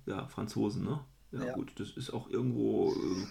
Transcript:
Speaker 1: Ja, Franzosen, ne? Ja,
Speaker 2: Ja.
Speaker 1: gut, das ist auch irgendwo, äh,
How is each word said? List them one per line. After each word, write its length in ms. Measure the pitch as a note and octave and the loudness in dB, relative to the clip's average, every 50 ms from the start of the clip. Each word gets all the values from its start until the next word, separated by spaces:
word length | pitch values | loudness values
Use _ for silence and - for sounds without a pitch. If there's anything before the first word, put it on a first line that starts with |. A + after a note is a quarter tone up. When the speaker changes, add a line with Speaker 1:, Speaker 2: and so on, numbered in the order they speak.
| - | -6
Speaker 1:
Ja, 220 | - G2+ F#2+ - C3 | -6 -4 -4 -4 -6
Franzosen, 580 | - - G2+ G#2+ - A2+ A2 G#2+ G#2 C3 - | -6 -4 -4 -2 0 2 2 2 2 0 0
ne? 160 | - D3 D3 - - - _ - - - | 0 -2 -2 -4 -10 -18 _ -16 -10 -6
Ja, 140 | B2+ B2+ B2 | -4 -4 -2
Speaker 2:
Ja. 60 | B2+ | -2
Speaker 1:
gut, 180 | - - - - | -2 -4 -6 -6
das 140 | - G#2 - | -8 -8 -6
ist 220 | - - B2 - - | -6 -8 -6 -4 -4
auch 160 | A2+ - - | -6 -4 0
irgendwo, 640 | - G#2+ B2 B2+ A#2+ A#2+ A#2 A2 G#2+ G#2 F#2 D#2+ - | 0 2 2 2 2 4 4 4 6 6 4 4 4
äh, 320 | - - D#2+ F#2 F#2 G2 - | 2 2 0 0 0 -2 -4